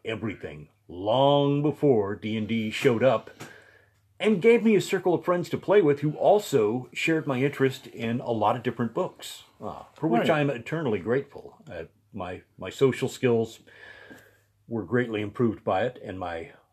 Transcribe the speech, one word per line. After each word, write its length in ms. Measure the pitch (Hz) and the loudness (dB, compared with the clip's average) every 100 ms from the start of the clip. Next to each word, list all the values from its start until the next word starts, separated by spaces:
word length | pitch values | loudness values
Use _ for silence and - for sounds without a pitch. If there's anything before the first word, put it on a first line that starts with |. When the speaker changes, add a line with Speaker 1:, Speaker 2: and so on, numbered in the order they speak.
| - | -8
Speaker 1:
everything 640 | 104 107 87 85 76 76 _ - | -6 -6 -8 -12 -14 -18 _ -18
long 720 | 85 104 123 139 143 143 143 | -8 0 4 4 4 2 0
before 540 | 147 147 147 113 98 104 | -2 0 2 2 0 -4
D 220 | 110 110 | -6 -4
and 100 | 107 | -4
D 240 | 113 110 | -4 -4
showed 320 | - 135 110 | 0 2 4
up 260 | 127 110 - - - - - _ _ _ _ - | 2 0 -4 -18 -20 -20 -20 _ _ _ _ -4
and 200 | 208 196 | 0 4
gave 220 | 226 233 | 6 6
me 120 | 220 196 | 6 4
a 40 | |
circle 320 | - 190 180 | 2 0 2
of 120 | 165 - | 0 2
friends 240 | 175 160 | 0 -2
to 80 | 160 | -4
play 240 | - 208 | 2 4
with 180 | 151 143 | 4 2
who 120 | 151 | -2
also 760 | - 147 208 - 131 104 123 123 | 2 4 4 4 2 2 0 -6
shared 340 | - 165 160 147 | -4 0 0 -2
my 140 | 123 | -2
interest 460 | 139 135 135 131 - | -2 2 0 0 -12
in 340 | - 117 123 | -8 -4 -4
a 100 | - | -4
lot 240 | 113 104 120 | 0 0 0
of 80 | |
different 300 | 120 120 117 | -4 -4 -4
books, 500 | 175 180 - - - - _ | -2 -6 -8 -16 -18 -20 _
uh, 220 | 107 76 - | -12 -12 -16
for 140 | - 156 | -6 0
which 220 | 233 165 | 2 2
Speaker 2:
Right. 100 | 156 | 2
Speaker 1:
I'm 100 | 139 | 0
eternally 500 | 120 - 156 139 104 | -2 -6 -4 -2 -2
grateful. 580 | 101 135 139 - - - - | 0 -2 -2 -14 -20 -20 -16
Uh, 140 | 85 82 _ _ | -14 -14 _ _
my, 280 | 107 90 90 - - | -12 -10 -12 -16 -14
my 120 | 95 | -12
social 400 | - 135 120 127 | 0 0 0 -6
skills 500 | - 127 113 110 - - - - - - - _ _ _ _ - | -2 0 2 0 -8 -20 -20 -20 -20 -20 -20 _ _ _ _ -10
were 140 | 113 | -8
greatly 380 | 101 123 120 107 | -2 -2 -2 -4
improved 420 | 104 - 117 - 110 | -6 -2 -2 -2 -2
by 180 | 95 - | 0 -2
it, 140 | - 110 | -6 -12
and 120 | 92 | -10
my 320 | 90 85 82 - _ | -8 -10 -12 -18 _